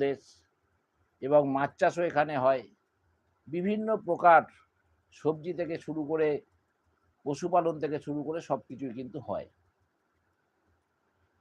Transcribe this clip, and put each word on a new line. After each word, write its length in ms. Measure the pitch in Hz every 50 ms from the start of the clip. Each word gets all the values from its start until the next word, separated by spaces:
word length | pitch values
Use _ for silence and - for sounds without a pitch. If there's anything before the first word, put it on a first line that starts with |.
| 139
দেশ 160 | 139 135 - - - - _ _ _ _ _ _ _ _ _ _ _ _ _ _ _ _ -
এবং 180 | 127 135 151 147 143 139 135
মাছ 140 | 139 143 139 - -
চাষও 220 | 185 170 139 175 175 165
এখানে 240 | 139 147 156 151 151 131 127
হয়। 200 | 135 135 127 104 - _ _ _ _ _ _ _ _ _ _ _ _ _ _ - 127
বিভিন্ন 400 | 151 175 180 202 214 214 214 220 220 - -
প্রকার 360 | 170 170 - 170 175 165 151 117 - - - _ _ _ _ _ _ _ _ _ _ - -
সবজি 320 | - 147 160 156 151 180 165 147
থেকে 140 | 170 147 165 160 -
শুরু 160 | 147 151 160 147 143
করে 180 | 160 160 156 151 147 - - _ _ _ _ _ _ _ _ _ _ _ _ _ _ _ -
পশুপালন 480 | 139 143 - 180 170 180 175 170 165 160 151
থেকে 160 | 156 147 151 139 -
শুরু 140 | 147 147 147 139
করে 140 | 147 160 170 151 -
সব 120 | 147 135 - -
কিছুই 260 | 131 110 139 127 107 127
কিন্তু 200 | 127 127 - 143 110 -
হয়। 200 | 95 80 64 - _ _ _ _ _ _ _ _ _ _ _ _ _ _ _ _ _ _ _ _ _ _ _ _ _ _ _ _ _ _ _ _ _ _ _ _ _ _